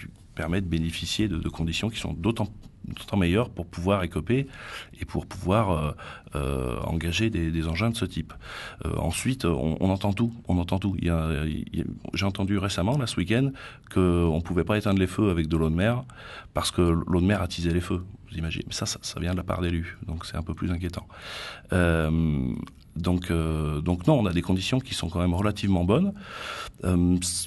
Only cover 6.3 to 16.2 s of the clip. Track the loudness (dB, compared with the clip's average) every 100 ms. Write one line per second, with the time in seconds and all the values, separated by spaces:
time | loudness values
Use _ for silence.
6.3 | -4 -2 -2 -2 -4 -2 -2 -2 0 0
7.3 | 0 0 0 0 0 0 0 -4 -4 -8
8.3 | -10 -14 -14 -14 -8 -4 -2 -2 -2 -2
9.3 | 0 0 2 0 2 2 2 0 0 -2
10.3 | -2 -2 0 0 0 0 0 0 2 0
11.3 | -2 -2 -4 -6 -6 -6 -6 -6 -2 -2
12.3 | 0 0 0 0 0 0 0 0 -2 2
13.3 | 2 2 -2 -14 -18 -4 4 6 6 4
14.3 | 2 2 0 2 2 4 4 4 4 2
15.3 | 4 2 2 4 4 2 0 -6 -16